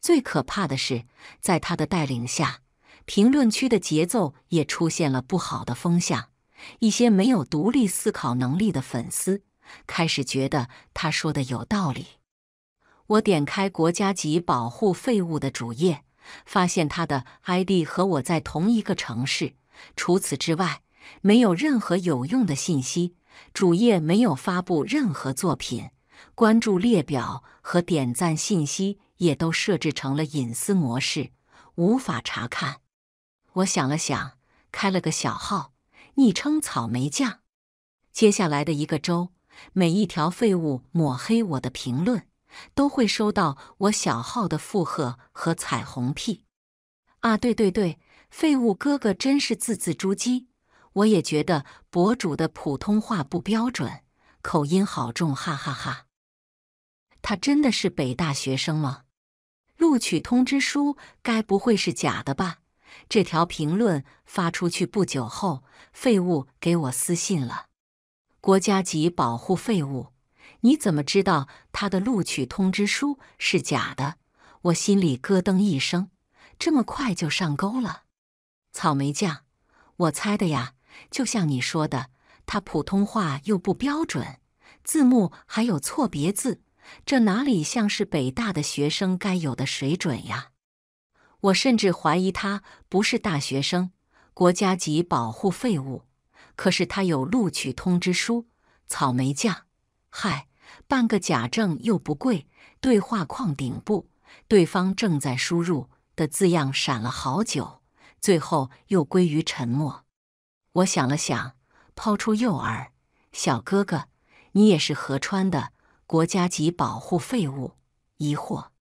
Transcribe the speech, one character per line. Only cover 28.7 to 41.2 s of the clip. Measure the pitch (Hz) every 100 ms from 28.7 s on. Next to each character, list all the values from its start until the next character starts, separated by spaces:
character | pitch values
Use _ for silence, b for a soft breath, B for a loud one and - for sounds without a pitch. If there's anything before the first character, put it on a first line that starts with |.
| - 196 202 b b
也 | 175 139
都 | 165
设 | 165 - 175
置 | 160
成 | - 139 139
了 | 156
隐 | 147 120
私 | 117 -
模 | 196 143 117
式， | - - 131 b b b b -
无 | 170 247
法 | 262 127
查 | - - 113
看。 | - - 139 _ _ _ _ _ _ _
我 | - 190
想 | - 135
了 | 151
想， | - 131 131 _ _ _ _
开 | - 196
了 | 185
个 | 160
小 | 156 143
号， | - - 202 143 _ _ b b -
昵 | 262
称 | 175 285 311
“草 | - - 113
莓 | 120 135
酱”。 | - 175 95 _ _ _ _ _ _ _
接 | - 214
下 | 202 180
来 | 147 147
的 |
一 | 151
个 | 151 156
周， | - 175 180 _ B B B
每 | - 175
一 | 175 180
条 | - 156
废 | 175 233 185
物 | 160 131 -
抹 | 170 156
黑 | 123